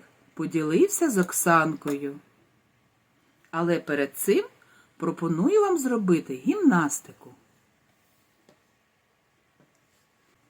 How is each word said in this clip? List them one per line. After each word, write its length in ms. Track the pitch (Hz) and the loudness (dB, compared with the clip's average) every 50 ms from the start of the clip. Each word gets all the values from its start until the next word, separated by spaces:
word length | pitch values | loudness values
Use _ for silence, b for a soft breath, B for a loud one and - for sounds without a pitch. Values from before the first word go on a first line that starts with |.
| - _ _ _ _ _ _ | -8 _ _ _ _ _ _
поділився 760 | - 160 - 156 160 156 151 165 240 370 415 - - 349 294 | -10 -8 -4 -4 -2 -2 2 2 4 2 2 2 0 -2 0
з 80 | 214 185 | 2 0
Оксанкою. 1000 | 180 - - - - 180 165 160 156 160 147 - - 147 143 143 143 139 143 143 _ _ _ _ _ _ _ _ _ _ _ _ _ _ _ _ _ _ _ _ _ _ _ _ _ - | 0 0 -2 -2 2 2 4 4 2 0 -4 -6 -6 -8 -8 -6 -8 -10 -12 -12 _ _ _ _ _ _ _ _ _ _ _ _ _ _ _ _ _ _ _ _ _ _ _ _ _ -10
Але 300 | - 165 170 170 170 156 | -6 -4 -2 0 -2 -2
перед 360 | - - 147 143 143 143 - | -2 -4 -2 -2 -2 -4 -4
цим 280 | - - 196 226 370 427 - _ b b b b b b b b | -6 0 0 0 0 0 -4 _ b b b b b b b b
пропоную 640 | - - 165 180 - 170 170 160 160 196 320 415 427 | -8 -6 -6 -4 -4 -4 -2 0 0 0 2 4 2
вам 180 | 403 392 359 311 | 2 2 0 0
зробити 560 | 262 254 240 226 196 180 170 156 - - 131 | 0 -2 -2 0 2 2 2 2 0 -4 -10
гімнастику. 1000 | 127 - 233 381 427 370 269 190 170 156 - - - - - - _ - 127 - _ _ _ _ _ _ _ _ _ _ _ _ _ _ _ _ _ _ _ _ _ _ _ _ _ _ _ _ _ _ _ _ _ _ _ _ _ _ _ _ _ _ _ _ _ _ _ _ _ _ _ _ _ _ _ _ _ _ _ _ _ _ | -6 -2 -2 0 2 4 4 4 4 2 0 -4 -8 -12 -14 -20 _ -20 -20 -20 _ _ _ _ _ _ _ _ _ _ _ _ _ _ _ _ _ _ _ _ _ _ _ _ _ _ _ _ _ _ _ _ _ _ _ _ _ _ _ _ _ _ _ _ _ _ _ _ _ _ _ _ _ _ _ _ _ _ _ _ _ _